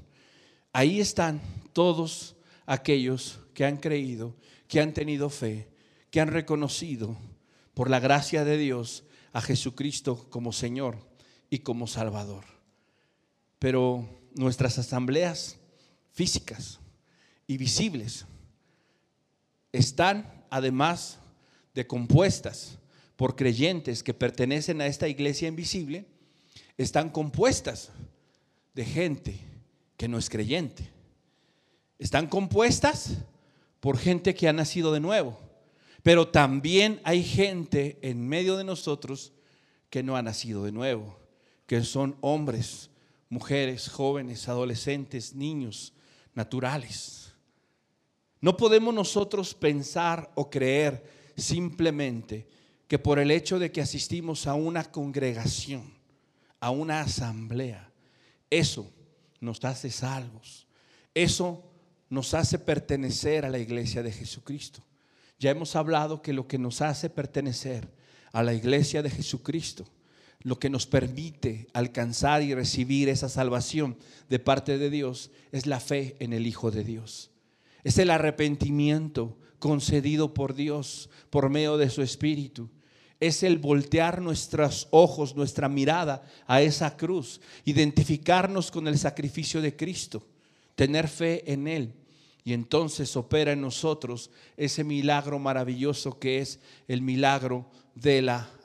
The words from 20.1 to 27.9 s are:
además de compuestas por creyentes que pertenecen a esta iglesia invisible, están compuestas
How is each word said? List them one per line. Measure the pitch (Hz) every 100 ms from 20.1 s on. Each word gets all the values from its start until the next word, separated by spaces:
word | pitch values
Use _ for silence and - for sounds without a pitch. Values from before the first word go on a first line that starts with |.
| 202 214 - _
además | 135 131 127 156 175 - - - _ _ _ _
de | 131 120
compuestas | 123 117 151 196 - - - - - _ _ _ -
por | 127 120
creyentes | 131 117 160 175 143 117
que | -
pertenecen | 120 - - 127 147 151 156
a | 143
esta | 139 160
iglesia | 139 143 139 165
invisible, | 160 160 190 143 170 208 _ _ _ _ - - -
están | 127 147 160
compuestas | 156 151 160 247 262 143 107 -